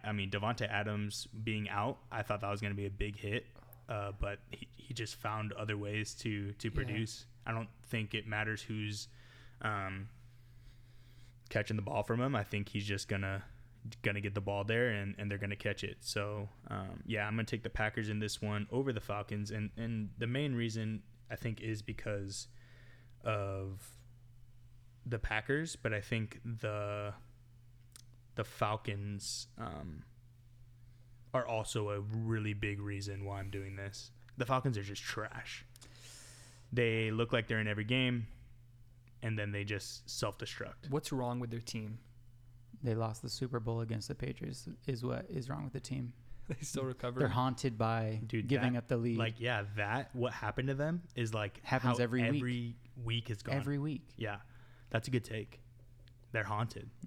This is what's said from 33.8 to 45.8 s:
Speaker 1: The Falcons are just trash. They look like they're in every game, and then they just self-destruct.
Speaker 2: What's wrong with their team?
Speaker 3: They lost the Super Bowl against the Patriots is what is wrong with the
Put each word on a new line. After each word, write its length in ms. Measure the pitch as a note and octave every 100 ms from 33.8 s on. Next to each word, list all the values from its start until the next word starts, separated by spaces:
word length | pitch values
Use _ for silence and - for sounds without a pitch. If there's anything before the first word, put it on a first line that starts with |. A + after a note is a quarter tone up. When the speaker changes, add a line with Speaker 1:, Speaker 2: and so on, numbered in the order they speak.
| G2 - - - - -
Speaker 1:
The 80 | B2
Falcons 320 | C3 C3+ G#2+
are 40 |
just 200 | G2 G2
trash. 640 | - - G#2+ - - - - - - - - - - - - - -
They 380 | A#2+ A#2 A2+ A2
look 220 | A2 A#2
like 140 | A#2+ G#2+
they're 140 | A2+
in 80 | G#2+
every 160 | G#2
game, 420 | G#2+ B2+ B2+ A#2+ A2 - - - - - - - - -
and 160 | A#2 A2
then 140 | G#2
they 100 | G2+
just 440 | G2+ G#2 - - -
self-destruct. 800 | - G#2+ - - - - - C#3+
Speaker 2:
What's 220 | D3 -
wrong 260 | C3+ B2 A#2+
with 120 | A#2+
their 100 | A#2
team? 380 | A2+ A2+ G#2+ A2+ - - - - - - - -
Speaker 3:
They 120 | B2
lost 280 | A2 A2+ A2
the 60 | A#2+
Super 320 | - B2+ A#2+
Bowl 200 | A2+ A#2
against 260 | A2+ A2+ -
the 60 |
Patriots 520 | - C3+ B2+ - B2+ - - -
is 180 | B2
what 220 | B2 A#2+ -
is 220 | D#3+ B2+
wrong 140 | D3
with 80 | C#3+
the 80 | C3+